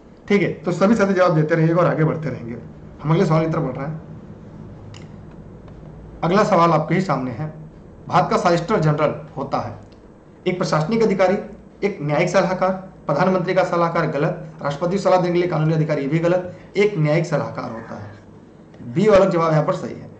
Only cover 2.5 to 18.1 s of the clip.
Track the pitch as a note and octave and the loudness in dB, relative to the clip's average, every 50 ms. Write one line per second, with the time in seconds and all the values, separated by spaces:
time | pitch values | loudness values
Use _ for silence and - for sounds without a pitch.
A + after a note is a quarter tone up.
2.5 | A#2+ - - - - - - - - - - D3+ D#3+ F#3+ F#3+ D#3 D#3+ D#3+ D#3+ D#3 | -12 -12 -14 -16 -18 -18 -18 -20 -16 -6 0 0 2 2 4 4 2 2 2 0
3.5 | E3 D#3+ - B2+ - C#3 C3+ D#3 D#3 D#3 - - - - - - - - - - | -2 -2 -2 -4 -4 -6 -6 -8 -8 -10 -12 -16 -18 -18 -18 -18 -18 -18 -18 -18
4.5 | - - - - - - - - - - - - - - - - - - - - | -18 -18 -18 -18 -18 -18 -18 -18 -18 -18 -18 -18 -18 -18 -18 -18 -20 -20 -20 -20
5.5 | - - - - - - - - - - - - - - - E3 F#3 G#3+ G3 - | -20 -20 -20 -20 -18 -18 -18 -18 -18 -18 -18 -18 -10 -4 -2 2 2 4 4 4
6.5 | F#3+ E3+ E3+ E3+ D#3 D3+ D#3 - E3 F#3+ F#3 - C#3 C3 B2+ B2+ A#2 C3 D#3 D#3 | 4 4 6 6 4 2 2 0 0 0 0 0 -2 -2 -4 -6 -6 -6 -8 -8
7.5 | - - - - - - - - - - - - - F3+ F3+ - A3+ - - F3 | -10 -14 -18 -18 -20 -20 -20 -20 -20 -18 -8 0 0 2 2 2 0 0 2 2
8.5 | E3+ - - - A3 F3+ D#3 D3+ C#3+ - D3+ - - - - - - C3+ C#3 - | 2 2 0 0 0 2 2 2 2 2 0 0 0 -4 -10 -12 -10 -10 -6 -4
9.5 | C3+ A#2+ G#2+ G#2+ G#2 - - - - - - - - - - - - - - F#3 | -4 -6 -6 -8 -12 -14 -18 -20 -20 -20 -20 -20 -20 -20 -20 -20 -20 -6 -4 -4
10.5 | F3+ F3+ E3+ D#3 E3 D3+ D#3 - A#3 A3+ A3 F#3+ F#3 F#3+ F#3+ F3+ G3+ G#3+ - - | -2 -2 0 0 0 0 0 0 2 2 2 2 2 2 2 2 2 0 -4 -8
11.5 | - - - - - - G3 G3 - - D3 D3+ D3 D3+ F3 - - G3 F3 F3+ | -14 -18 -20 -20 -8 -4 -4 -4 -4 -4 -4 -2 0 0 0 2 2 2 2 2
12.5 | F#3 - F#3 F#3+ F#3+ - - - - - - - C#3+ - F#3 F#3+ F#3 F#3 E3 F#3 | 0 0 0 0 -2 -4 -8 -14 -20 -10 -6 -4 0 0 2 2 2 0 0 2
13.5 | F#3 F#3 F3 - F3 E3+ E3+ D#3+ D#3+ E3+ D#3+ C3+ C3+ C#3 D#3 F3+ - - - - | 2 2 2 2 0 0 0 0 0 0 -2 0 0 0 -2 -2 -2 -6 -10 -16
14.5 | - - C#3+ C#3+ C#3+ - F3+ E3+ G3 F#3 - F#3 F#3 F3+ F3 F3 E3+ F3 F3 E3+ | -14 -8 -6 -6 -4 -2 -2 -2 -2 0 2 4 4 4 4 2 2 0 0 0
15.5 | D#3+ D3+ D#3 D#3 E3 D3+ D3+ D#3 D3+ C#3 C3+ C3+ D#3+ E3 E3 F3 F#3 F#3 F#3 - | 0 0 0 2 2 0 0 0 0 -2 -2 -2 0 0 2 2 0 0 -2 -6
16.5 | - - - - - F#3+ G#3+ G#3 - D#3+ D3+ D3 D3+ F3 E3 - D3+ B2+ A2+ A2+ | -12 -16 -20 -6 0 2 2 2 2 0 0 2 2 0 0 0 -2 -2 -2 -4
17.5 | - B2+ C3 A#2 A2+ A2+ - - A2+ - G2+ - | -8 -10 -10 -10 -10 -12 -12 -14 -14 -14 -14 -16